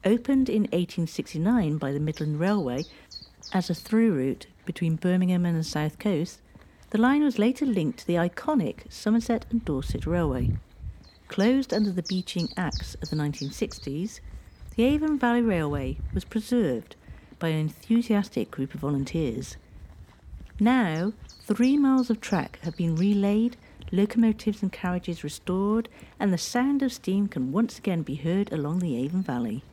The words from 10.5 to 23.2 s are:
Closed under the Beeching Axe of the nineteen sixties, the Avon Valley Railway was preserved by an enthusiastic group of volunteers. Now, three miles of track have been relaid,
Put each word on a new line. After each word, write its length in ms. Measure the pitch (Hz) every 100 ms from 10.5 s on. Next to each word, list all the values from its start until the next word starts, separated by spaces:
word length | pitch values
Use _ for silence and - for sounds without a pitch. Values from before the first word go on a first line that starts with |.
| - - - - - - _ -
Closed 440 | - 214 269 262
under 180 | 220 208
the 120 | 180
Beeching 460 | 165 185 - 175 165 -
Axe 380 | 175 - - -
of 140 | 151
the 60 | 156
nineteen 360 | 147 147 139
sixties, 680 | - - - - 143 202 - - - - - - -
the 80 |
Avon 340 | 247 294 311 294
Valley 240 | 240 240
Railway 560 | 226 180 151 143 131 - -
was 120 | 196 -
preserved 720 | 226 - 247 180 117 - - - - - -
by 80 | 165
an 120 | 156
enthusiastic 920 | 156 - - 226 226 208 202 - 104
group 220 | - 135
of 80 | 139
volunteers. 760 | 143 139 - 165 147 107 135 - - - - - - - - - - -
Now, 540 | 208 254 196 156 185 226 - - -
three 300 | 208 254 285
miles 340 | 269 262 247
of 120 | 220
track 360 | - 185 - -
have 160 | 165 -
been 180 | 170 160
relaid, 640 | 196 202